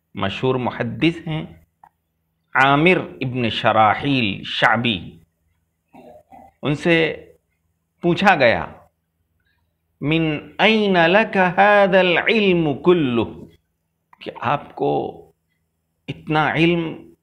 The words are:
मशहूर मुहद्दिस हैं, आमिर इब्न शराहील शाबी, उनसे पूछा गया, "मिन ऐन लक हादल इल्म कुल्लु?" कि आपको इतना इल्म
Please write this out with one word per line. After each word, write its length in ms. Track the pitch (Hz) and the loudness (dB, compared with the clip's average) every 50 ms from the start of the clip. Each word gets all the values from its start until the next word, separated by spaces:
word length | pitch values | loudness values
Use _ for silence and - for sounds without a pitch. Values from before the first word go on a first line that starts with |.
| _ _ - | _ _ -10
मशहूर 400 | - 98 98 - - - 131 131 | -6 -6 -6 -6 -4 -2 -2 -2
मुहद्दिस 680 | 127 123 113 - - 117 117 117 117 151 165 165 - - | -2 -4 -6 -6 -6 -8 -8 -6 -2 -2 -2 -2 -4 -8
हैं, 400 | 160 156 156 165 - - - _ _ _ _ _ _ _ _ _ _ _ _ _ _ _ _ _ _ - | -10 -10 -10 -10 -12 -16 -20 _ _ _ _ _ _ _ _ _ _ _ _ _ _ _ _ _ _ 0
आमिर 640 | 139 131 139 139 143 156 180 185 160 120 - - - 135 | 2 4 4 4 4 4 2 2 2 -2 -6 -10 -10 -8
इब्न 280 | 131 120 127 120 110 | -8 -6 -4 -4 -4
शराहील 920 | 107 - - 117 104 113 110 107 98 - - 143 139 131 117 101 90 - - | -4 -2 0 2 2 4 4 2 2 0 -2 -2 -2 0 -2 -2 -4 -6 -8
शाबी, 760 | - - - - 123 113 113 117 120 107 87 78 - - - _ _ _ _ _ _ _ _ _ _ _ _ _ _ _ - - - - - _ _ - - - - _ _ - | -10 -4 0 0 2 2 0 0 -2 -4 -4 -6 -12 -18 -20 _ _ _ _ _ _ _ _ _ _ _ _ _ _ _ -20 -20 -20 -20 -20 _ _ -20 -20 -20 -20 _ _ -6
उनसे 340 | 135 151 147 - 175 170 165 160 151 - - - - _ _ _ _ _ _ _ _ _ _ _ _ _ _ - | -6 -6 -4 -2 0 0 2 0 -2 -4 -8 -14 -20 _ _ _ _ _ _ _ _ _ _ _ _ _ _ -2
पूछा 320 | 175 175 - 190 208 185 | -2 0 2 2 2 4
गया, 540 | 156 131 117 101 85 78 - - - - _ _ _ _ _ _ _ _ _ _ _ _ _ _ _ _ _ _ _ _ _ _ _ - | 4 4 2 2 2 -2 -8 -12 -18 -20 _ _ _ _ _ _ _ _ _ _ _ _ _ _ _ _ _ _ _ _ _ _ _ -4
"मिन 540 | 139 160 165 165 160 151 147 - - - - | -2 -2 0 0 -2 -4 -6 -10 -12 -4 0
ऐन 360 | 170 208 220 220 214 202 190 | 2 2 2 2 2 2 2
लक 400 | 175 165 165 180 208 226 220 - | 2 4 4 4 2 2 0 0
हादल 840 | 196 185 180 170 190 196 208 208 202 202 196 180 190 185 180 170 147 - - | 0 0 0 2 2 4 4 4 4 4 4 4 2 2 2 2 0 0 0
इल्म 440 | 214 226 208 196 180 170 160 151 135 | 0 2 2 2 2 2 0 -2 -2
कुल्लु?" 500 | 120 - 175 180 175 151 131 120 113 104 - - - - - _ _ _ _ _ _ _ _ _ _ _ _ _ _ - | 0 2 2 2 2 2 0 0 -2 -2 -4 -6 -12 -20 -20 _ _ _ _ _ _ _ _ _ _ _ _ _ _ -16
कि 80 | - - - - | -16 -14 -8 -6
आपको 480 | 120 143 143 - - - - 143 143 143 143 - - - - - - _ _ _ _ _ _ _ _ _ _ _ _ _ _ _ - | -4 -4 -6 -6 -12 -10 -6 -4 -2 -2 -4 -6 -8 -10 -16 -20 -20 _ _ _ _ _ _ _ _ _ _ _ _ _ _ _ -14
इतना 460 | 139 - - - 156 156 151 135 98 | -14 -12 -8 -4 -2 0 0 0 0
इल्म 380 | 143 160 170 175 175 165 160 147 - - - - _ | 0 2 2 0 0 -4 -6 -10 -14 -16 -20 -20 _